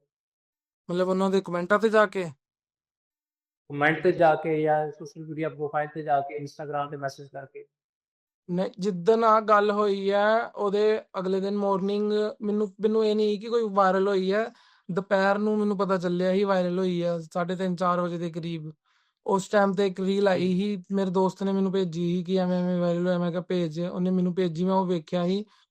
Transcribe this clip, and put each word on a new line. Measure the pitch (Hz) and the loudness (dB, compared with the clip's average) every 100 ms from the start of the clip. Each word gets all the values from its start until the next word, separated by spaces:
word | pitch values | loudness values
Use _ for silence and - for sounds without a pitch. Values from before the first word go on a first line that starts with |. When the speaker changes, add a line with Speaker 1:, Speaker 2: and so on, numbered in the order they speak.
| _ _ _ _ _ _ _ _ - | _ _ _ _ _ _ _ _ -6
Speaker 1:
ਮਤਲਬ | 180 185 | -2 0
ਉਹਨਾਂ | 185 196 | 2 2
ਦੇ | 190 | 0
ਕੁਮੈਂਟਾਂ | 190 175 175 208 | -2 -4 0 2
ਤੇ | 220 | 4
ਜਾ | 214 202 | 4 2
ਕੇ? | 196 170 135 _ _ _ _ _ _ _ _ _ _ _ _ - | 0 -8 -10 _ _ _ _ _ _ _ _ _ _ _ _ -12
Speaker 2:
ਕੁਮੈਂਟ | 143 151 156 | -2 0 2
ਤੇ | 180 | 2
ਜਾ | 156 165 156 | 4 4 4
ਕੇ | 170 156 | 0 0
ਜਾਂ | 156 151 151 | 2 0 -2
ਸੋਸ਼ਲ | 143 151 165 160 | -8 -16 -16 -12
ਮੀਡੀਆ | 151 156 | -6 -6
ਪ੍ਰੋਫਾਈਲ | 143 147 151 151 | -6 -6 -4 -4
ਤੇ | 160 | -6
ਜਾ | 151 143 | -2 0
ਕੇ, | 139 151 | -2 -8
Instagram | 143 - 147 147 143 | -12 -12 -8 -6 -6
ਤੇ | 147 | -6
ਮੈਸੇਜ | 139 135 139 | -10 -10 -16
ਕਰਕੇ? | 139 135 143 143 _ _ _ _ _ _ _ - | -18 -18 -20 -20 _ _ _ _ _ _ _ -6
Speaker 1:
ਨਹੀਂ, | 180 190 - | -4 -4 -4
ਜਿੱਦਣ | 196 180 175 226 | -4 -2 2 2
ਆਹ | 226 220 | 4 2
ਗੱਲ | 214 208 208 | 4 2 2
ਹੋਈ | 208 208 196 196 | 0 0 0 0
ਹੈ, | 202 208 226 233 | 2 2 2 -2
ਉਹਦੇ | - 202 202 214 220 - 190 | -4 -2 2 2 0 -4 -8
ਅਗਲੇ | 185 190 | -4 -2
ਦਿਨ | 196 202 | -2 -2
ਮਾਰਨਿੰਗ | 202 196 196 208 214 208 208 - | 0 0 0 -2 0 0 -2 -4
ਮੈਨੂੰ, | 208 208 214 - | -4 -2 -2 -2
ਮੈਨੂੰ | 220 220 214 | 0 2 2
ਇਹ | 214 | 2
ਨਹੀਂ | 214 208 | 0 -2
ਕਿ | 226 | -2
ਕੋਈ | 233 220 | -2 0
ਵਾਇਰਲ | 196 190 190 196 | 2 4 4 2
ਹੋਈ | 196 185 | 0 0
ਹੈ, | 202 226 - _ _ - | 0 -2 -8 _ _ -8
ਦੁਪਹਿਰ | 180 190 196 196 202 | -6 0 2 2 2
ਨੂੰ | 214 214 | 0 0
ਮੈਨੂੰ | 208 196 | 0 0
ਪਤਾ | 190 190 | 0 0
ਚੱਲਿਆ | 180 175 185 | 0 0 2
ਸੀ | 190 | 2
ਵਾਇਰਲ | 196 190 180 180 | 2 2 0 0
ਹੋਈ | 190 175 | 0 0
ਹੈ, | 170 170 | -2 -4
ਸਾਢੇ | 160 180 175 185 | -6 -4 -4 -2
ਤਿੰਨ, | 190 175 | -2 0
ਚਾਰ | 180 180 | 0 0
ਵਜੇ | 175 170 | 0 -4
ਦੇ | 170 | -6
ਕਰੀਬ। | 165 165 165 156 - _ _ _ _ - | -6 -8 -8 -10 -16 _ _ _ _ -2
ਉਸ | 196 185 | 0 2
ਟਾਈਮ | 208 202 | 2 4
ਤੇ | 190 196 | 2 0
ਇੱਕ | 185 | 0
ਰੀਲ | 190 196 196 | 0 2 4
ਆਈ | 180 180 | 4 2
ਸੀ, | 180 208 202 180 | 2 0 -4 -4
ਮੇਰੇ | 196 190 | -2 0
ਦੋਸਤ | 185 185 - | 2 2 0
ਨੇ | 196 | -2
ਮੈਨੂੰ | 196 190 | 2 2
ਭੇਜੀ | 190 180 160 175 | 0 -2 -2 -2
ਸੀ | 180 | -2
ਕਿ | 170 190 | 0 0
ਐਵੇਂ, | 180 180 | 2 0
ਐਵੇਂ | 180 180 | 0 0
ਵਾਇਰਲ | 175 170 180 | 0 0 0
ਹੋਇਆ। | 175 | 0
ਮੈਂ | 175 | 0
ਕਿਹਾ, | 170 | -2
"ਭੇਜ।" | 175 180 170 156 | -2 -2 -2 -2
ਉਹਨੇ | 175 185 180 | -6 -2 0
ਮੈਨੂੰ | 185 180 175 | 2 0 0
ਭੇਜੀ, | 185 160 185 | -2 0 0
ਮੈਂ | |
ਉਹ | 190 180 | 2 2
ਵੇਖਿਆ | 180 160 180 175 | -2 -2 -2 0
ਸੀ। | 196 214 _ _ | -2 -4 _ _